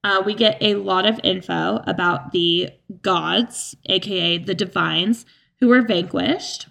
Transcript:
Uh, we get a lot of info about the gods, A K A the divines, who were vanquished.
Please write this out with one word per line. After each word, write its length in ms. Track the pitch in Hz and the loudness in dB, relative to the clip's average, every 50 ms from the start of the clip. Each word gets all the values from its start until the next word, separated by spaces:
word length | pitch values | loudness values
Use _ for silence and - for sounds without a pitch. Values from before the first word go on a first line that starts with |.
| - | 0
Uh, 180 | 202 196 190 190 | 2 2 2 2
we 100 | 208 214 | 0 0
get 220 | 214 226 214 214 - | 2 2 2 2 2
a 160 | 208 208 202 | 0 0 2
lot 280 | 202 196 196 185 185 190 | 0 0 0 0 2 2
of 140 | 214 226 - - | 0 0 0 -2
info 580 | 190 185 185 175 - 175 165 160 175 208 226 - | -2 -2 -2 -4 -4 -4 -2 0 0 -2 -2 -2
about 460 | - - 175 185 175 170 - - - | -4 -2 0 0 0 0 -2 -6 -4
the 400 | - 180 170 170 170 175 180 - - _ _ _ 196 180 | -2 0 2 2 2 0 -2 -4 -8 _ _ _ -20 -6
gods, 720 | - 196 185 170 160 165 175 208 240 233 - - - - - _ _ | -2 0 0 0 0 0 0 0 -2 -2 -6 -12 -12 -12 -14 _ _
A 120 | - 190 185 | -2 -2 -2
K 200 | 185 202 196 185 | -2 -2 -4 -2
A 200 | 170 170 170 170 | 0 0 -2 -2
the 160 | 151 196 190 | -2 -4 -2
divines, 720 | 165 202 180 - 185 170 160 160 160 180 208 233 - - _ _ _ _ _ _ _ | -2 -4 -2 0 -2 0 0 0 0 0 0 0 -2 -2 _ _ _ _ _ _ _
who 80 | 254 | 4
were 160 | 240 240 254 | 6 6 6
vanquished. 880 | 240 226 202 175 170 170 - - 175 - 311 415 - - - - - - | 6 4 0 0 0 -2 -4 -2 0 0 0 -2 -4 -10 -10 -12 -14 -18